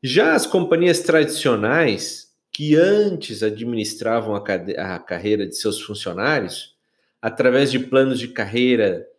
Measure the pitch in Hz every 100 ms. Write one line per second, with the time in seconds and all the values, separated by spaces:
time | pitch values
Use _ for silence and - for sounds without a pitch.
0 | 131 139 185 156 - 190 170 165 175 156
1 | - 160 151 - 139 113 107 147 156 98
2 | - - - _ _ - 151 151 180 208
3 | 208 175 - 104 110 107 117 117 104 -
4 | 113 117 107 104 101 95 90 - 95 87
5 | - 87 101 107 95 - 110 104 - 104
6 | - 90 117 151 95 - - _ _ _
7 | _ _ 113 - 127 127 139 127 - 131
8 | 135 123 117 - 101 113 127 120 104 87
9 | -